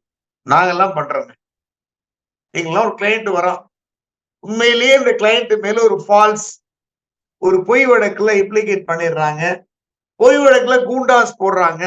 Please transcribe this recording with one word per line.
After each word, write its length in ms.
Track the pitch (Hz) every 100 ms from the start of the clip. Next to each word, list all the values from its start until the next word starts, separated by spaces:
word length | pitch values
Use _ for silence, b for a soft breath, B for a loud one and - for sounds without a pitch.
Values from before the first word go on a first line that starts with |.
| _ _ _ _ 123
நாங்கெல்லாம் 500 | 151 180 175 190 156
பண்றோமே. 360 | 143 139 123 _ _ _ _ _ _ _ _ _ _ _ _
நீங்களாம் 320 | 165 165 185 226
ஒரு 100 | -
கிளையண்ட் 300 | 208 220 202 175
வரோம், 220 | 180 175 - _ _ _ _ _ _ _
உண்மையிலேயே 500 | 185 220 240 240 254 269
இந்த 120 | 247 -
கிளையண்ட் 320 | 214 233 226 214 196
மேல 100 | 220 226
ஒரு 100 | 196 -
ஃபால்ஸ், 420 | 208 214 214 - - _ _ _ _ _ _ _ _
ஒரு 160 | 185 185 185
பொய் 160 | 254 262
வழக்குல 400 | 226 202 190 214 202
இம்ப்ளிகேட் 480 | 196 214 208 185 -
பண்ணிடுறாங்க, 540 | 165 165 156 151 151 170 180 _ _ _ _ _ -
பொய் 200 | 247 285
வழக்குல 320 | 277 254 247 247 233
கூண்டாஸ் 500 | 254 254 247 226 -
போடுறாங்க 400 | 190 190 170 160